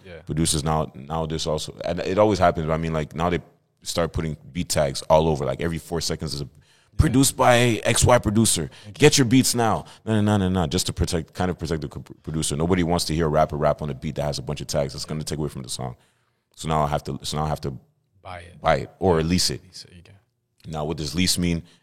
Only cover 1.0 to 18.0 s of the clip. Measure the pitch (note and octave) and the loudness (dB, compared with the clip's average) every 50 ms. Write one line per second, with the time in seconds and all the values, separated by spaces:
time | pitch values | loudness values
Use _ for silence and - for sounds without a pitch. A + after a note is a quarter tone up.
1 | C2 C#2 D#2+ D#2+ D#2+ D#2 E2 D#2+ - E2 D2+ D#2 - - - - - - F2 F2 | -12 -8 -6 -4 -4 -4 -4 -4 -2 -2 -2 -4 -4 -8 -12 -8 -6 -6 -4 -4
2 | - E2 F#2+ G2 G#2+ A2 G#2 F2 F#2 F2 E2 E2+ D#2+ D2+ D#2+ D#2+ E2 E2 D#2+ D#2+ | -4 -2 2 4 4 4 4 4 4 4 4 2 0 -2 -2 -2 -2 -2 -2 -4
3 | D2+ D2+ - D#2 E2 F2+ F2 E2 - - _ _ _ _ _ _ - - - - | -4 -4 -4 -2 -2 0 0 -2 -4 -6 _ _ _ _ _ _ -10 -6 -4 -2
4 | E2+ D#2+ - - E2+ D#2+ D2+ - - - - F2 E2+ - - E2+ D2+ C#2+ C2+ - | -2 -2 -2 -4 -4 -4 -6 -8 -12 -10 -6 -6 -4 -2 0 0 0 0 -2 -4
5 | - - D#2+ D#2 D#2+ D#2+ D#2 C2+ C#2 C2 C2 B1+ - E2+ E2 D#2 - - E2+ E2 | 0 4 4 4 4 4 0 0 -2 -4 -4 -4 -4 -4 -6 -6 -8 -8 -8 -6
6 | D#2 - E2+ D2 D#2+ D2+ C#2+ C#2+ C#2+ C2 _ - _ _ _ _ _ _ _ G#2 | -4 -4 -6 -6 -6 -8 -8 -8 -10 -10 _ -20 _ _ _ _ _ _ _ 2
7 | - D#3+ A2 C3+ C#3 - - - C3 B2 B2 A#2+ B2 B2 A2+ G2+ - - A2+ - | 2 4 6 4 4 4 4 4 6 6 6 8 6 4 2 2 2 0 2 4
8 | - C3 B2 A#2+ - - G#2 A2 A2+ G2+ - - D#2 C#2 - - - G#2+ G2+ - | 6 6 6 6 4 2 2 4 4 4 2 0 -2 -6 -8 -14 -18 -12 0 6
9 | C3 D3+ D3 - C3+ A2+ C3 C3 B2 - - A#2+ A#2 A2 G2 D#2 - - - - | 6 6 6 6 4 4 6 4 4 4 2 0 0 0 0 -2 -4 -8 -18 -12
10 | - G#2+ A2 G#2+ G#2 G#2 G#2 G#2 F#2+ F#2 F#2 F#2 F2+ D2+ - F#2 - - - - | -4 0 0 2 2 2 2 2 2 2 2 0 0 0 0 -2 -2 -2 -2 -2
11 | F2+ D#2+ - E2+ D#2+ - - - F#2 F2+ E2+ - E2+ D2+ E2 D#2+ D2 C#2+ - - | -2 -2 -2 -4 -4 -6 -6 -4 -4 -4 -4 -4 -4 -4 -4 -4 -4 -8 -10 -12
12 | B1+ - - _ - - D#2 D#2 D2+ - D2+ C#2+ D#2+ E2+ F#2+ F2+ F2 D#2+ F2 F2 | -16 -16 -20 _ -12 -8 -6 -4 -4 -2 -2 -2 0 0 2 2 2 2 0 0
13 | - - D#2+ D#2 E2+ D#2 D2 D2+ D#2 D2+ - C#2+ D2 D2 C#2+ - - D2+ C#2 C2 | -2 -2 -2 0 0 2 2 2 2 2 0 0 0 0 0 -2 -4 -8 -8 -6
14 | - D#2 C#2 - D2 D2 C#2+ C2 B1+ B1+ D2+ C#2+ - - - D#2 C#2+ C#2 C#2 D2 | -8 -8 -6 -4 -4 -4 -4 -6 -6 -8 -8 -8 -8 -6 -4 -4 -4 -4 -6 -10
15 | - - D#2+ D#2 D2+ - D#2+ D2 D2+ D2 - - B1+ A#1+ - - B1+ C2 B1 _ | -10 -8 -8 -8 -8 -8 -6 -6 -6 -6 -8 -10 -12 -10 -10 -8 -8 -10 -10 _
16 | _ _ _ _ _ _ _ _ _ _ _ - - D2+ D#2+ D#2 D2+ C#2+ D2 D2+ | _ _ _ _ _ _ _ _ _ _ _ -12 -6 -2 0 0 0 0 -2 -4
17 | - - C#2 C#2+ - - - D2+ D2+ D2+ D2 - - C#2+ C2+ A#1+ - _ _ _ | -6 -6 -10 -10 -8 -8 -6 -4 -4 -4 -4 -4 -6 -8 -10 -10 -16 _ _ _